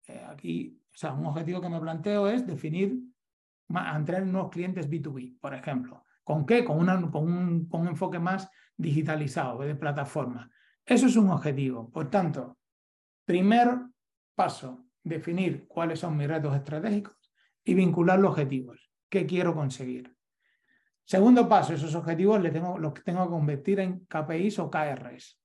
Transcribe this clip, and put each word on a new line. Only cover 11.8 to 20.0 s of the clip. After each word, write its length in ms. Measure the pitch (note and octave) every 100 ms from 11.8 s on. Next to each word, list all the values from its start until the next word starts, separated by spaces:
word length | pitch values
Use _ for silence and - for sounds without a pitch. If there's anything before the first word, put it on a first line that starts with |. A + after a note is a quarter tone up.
| A2+
Por 200 | D#3+ D3
tanto, 480 | G3+ E3+ C#3 B2 - _ _ _ _ _ _
primer 540 | - F3 G3 A#3 A#3+ B3 - _ _ _ _
paso, 500 | - F3+ - C3 B2+ _ _
definir 640 | E3 D#3+ E3+ F3 F#3 C3+ -
cuáles 340 | - E3 D#3+
son 180 | F3 D3+
mis 100 | C#3+
retos 260 | D#3+ D3+
estratégicos 800 | C#3 C#3 D3 G#3 G#3 G3+ _ _ _ _ _
y 80 | -
vincular 460 | F3+ F3+ D#3+ E3+ F#3
los 140 | G3
objetivos. 600 | D3 C3+ C3+ B2 - _ _ _
¿Qué 160 | G3
quiero 300 | D3+ F3+ E3+
conseguir? 600 | D#3+ C#3 - B2+ B2